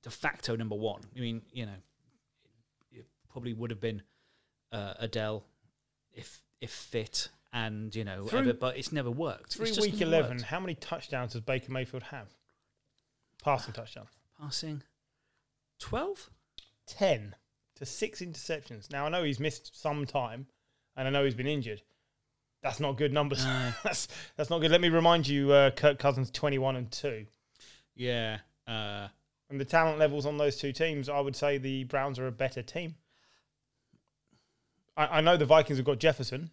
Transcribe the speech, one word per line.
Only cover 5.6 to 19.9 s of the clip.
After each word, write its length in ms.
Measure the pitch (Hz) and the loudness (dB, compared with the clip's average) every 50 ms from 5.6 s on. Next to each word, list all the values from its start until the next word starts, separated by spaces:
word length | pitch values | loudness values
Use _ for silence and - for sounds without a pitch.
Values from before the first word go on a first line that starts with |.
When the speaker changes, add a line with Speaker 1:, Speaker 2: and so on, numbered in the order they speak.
| _ _ _ _ _ _ _ _ _ _ _ | _ _ _ _ _ _ _ _ _ _ _
Speaker 1:
if, 280 | - - - - - _ _ _ _ | -18 -16 -16 -18 -20 _ _ _ _
if 100 | - 113 | -14 -14
fit 560 | - - - - - 120 107 - - - - - _ _ _ _ | -12 -14 -14 -6 -6 -6 -6 -4 -4 -6 -6 -6 _ _ _ _
and, 420 | - 120 113 110 107 107 110 110 101 | -6 -6 -4 -4 -4 -6 -8 -6 -6
you 120 | 110 110 | -6 -6
know, 180 | 101 95 95 98 | -6 -6 -8 -6
Speaker 2:
Through 140 | 104 - 247 | -2 0 2
Speaker 1:
whatever, 140 | 269 247 120 - | 2 2 2 0
but 200 | - 127 127 - | -2 -4 -4 -4
it's 160 | 135 - - | -8 -4 -4
never 180 | 151 135 120 | -4 -2 -2
worked. 360 | 117 135 165 151 107 - - - | -2 -2 -4 -4 -6 -8 -10 -12
It's 80 | - | -8
Speaker 2:
through 100 | - 220 226 | -4 -2 -2
Speaker 1:
just 140 | 220 214 | 0 2
Speaker 2:
week 120 | 214 208 - | 2 2 2
Speaker 1:
never 100 | 208 185 | 0 0
Speaker 2:
eleven, 320 | 165 160 165 147 117 123 123 | 4 4 4 4 2 -2 -6
Speaker 1:
worked. 60 | 120 | -6
Speaker 2:
how 160 | - 147 175 | -6 -6 -6
many 140 | 190 185 165 | -4 -6 -8
touchdowns 580 | - - - - - - - - 131 123 117 - | -8 -8 -8 -8 -8 -8 -6 -6 -4 -4 -4 -6
does 80 | 120 | -8
Baker 300 | 110 - 131 131 127 - | -4 -2 -2 -2 -2 -6
Mayfield 320 | 131 131 127 - - 131 - | -6 -6 -6 -6 -8 -12 -12
have? 240 | - - 135 107 95 - _ _ _ _ _ _ _ _ _ _ _ _ _ _ _ _ _ _ _ _ _ - | -12 -16 -16 -16 -18 -20 _ _ _ _ _ _ _ _ _ _ _ _ _ _ _ _ _ _ _ _ _ -2
Passing 300 | 151 143 127 - - 110 | 0 0 0 -2 -6 -12
touchdown. 340 | - 113 113 - 120 107 - _ _ _ _ _ _ | -12 -12 -14 -16 -18 -20 -20 _ _ _ _ _ _
Speaker 1:
Passing? 420 | 151 147 131 - - 160 151 147 - _ _ _ _ _ _ _ _ _ _ _ _ _ _ _ _ _ _ _ | -12 -8 -8 -6 -6 -6 -10 -10 -12 _ _ _ _ _ _ _ _ _ _ _ _ _ _ _ _ _ _ _
Twelve? 500 | - - - 233 294 381 403 - - - - _ _ _ _ - - _ _ _ _ - | -10 -6 -4 -4 -2 -4 -6 -8 -12 -20 -20 _ _ _ _ -20 -20 _ _ _ _ -20
Speaker 2:
Ten 480 | - - 202 190 156 113 104 104 101 _ _ _ _ _ _ _ _ | -4 0 2 2 2 2 -2 -10 -14 _ _ _ _ _ _ _ _
to 100 | - 143 | -14 -12
six 360 | - - - - - - - | -12 -6 -6 -6 -6 -6 -8
interceptions. 680 | 180 180 160 - - - 165 151 135 - 120 107 101 - | -10 -10 -10 -12 -6 -6 -6 -6 -6 -12 -16 -16 -14 -10
Now, 140 | 135 139 143 | -6 -4 -2
I 40 | 151 | 0
know 140 | 165 180 175 | 0 0 0
he's 160 | 147 139 110 | 0 0 0
missed 380 | 143 156 - - - - _ - | -2 -4 -4 -4 -14 -18 _ -6
some 240 | - 156 | -4 -4